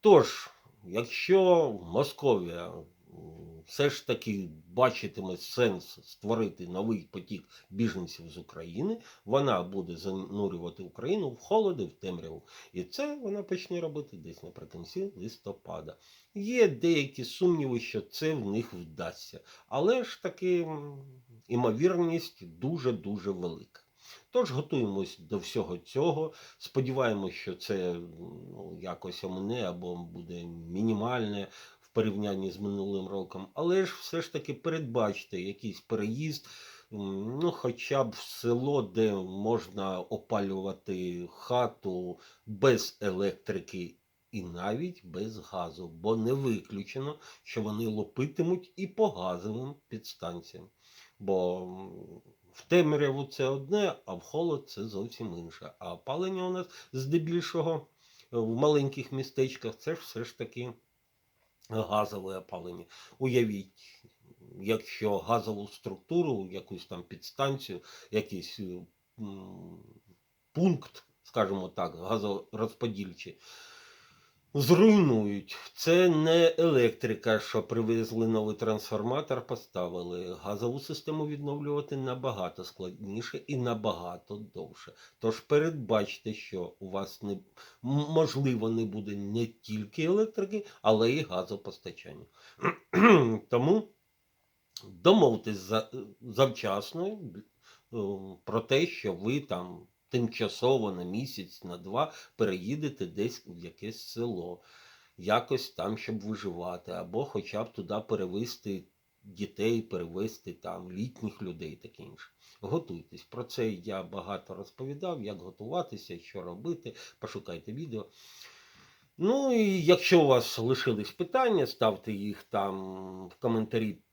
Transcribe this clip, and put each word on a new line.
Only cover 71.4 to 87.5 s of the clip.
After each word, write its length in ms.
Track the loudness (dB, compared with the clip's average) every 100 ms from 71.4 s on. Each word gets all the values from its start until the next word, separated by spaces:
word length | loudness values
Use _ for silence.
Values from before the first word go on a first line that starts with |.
| 2 2 -4
так, 260 | -4 -4 -4
газорозподільчий, 1400 | -2 0 0 -4 -6 -4 -4 -2 -6 -4 -8 -10 -16 -16 -20 -20 -20 -20 -20 -20 -20 _ _ _ _
зруйнують. 1000 | 0 8 10 12 10 8 6 4 -2 -6 -14 -16 -4
Це 340 | 4 6 8
не 460 | 6 6 8 8 6
електрика, 840 | 6 8 6 4 -2 0 2 2
що 240 | 2 -2
привезли 640 | 0 0 2 2 2 2 2
новий 280 | 4 0 -2
трансформатор, 920 | 0 0 0 -2 0 -2 0 -4 -2
поставили. 880 | -8 -6 -4 -4 -4 -6 -6 -8 -8
Газову 380 | -6 -2 -2 -2
систему 480 | -6 -8 -6 -4 -4
відновлювати 720 | -4 -6 -4 -2 -4 -2 -4
набагато 640 | -4 -2 -4 -2 -4 -6
складніше 720 | -14 -10 -10 -10 -8 -6 -6 -10
і 200 | -6 -2
набагато 800 | 0 0 -2 -2 -6 -10 _ -12
довше. 560 | -12 -12 -12 -14 -20 -20 -20 _
Тож 200 | 0 0
передбачте, 920 | 4 4 4 -2 2 2 2 -4 -8
що 400 | -8 -8 -8 -8 -8
у 100 | -8
вас 340 | -6 -6 -8
не, 100 | -6
м-, 80 | -6 -8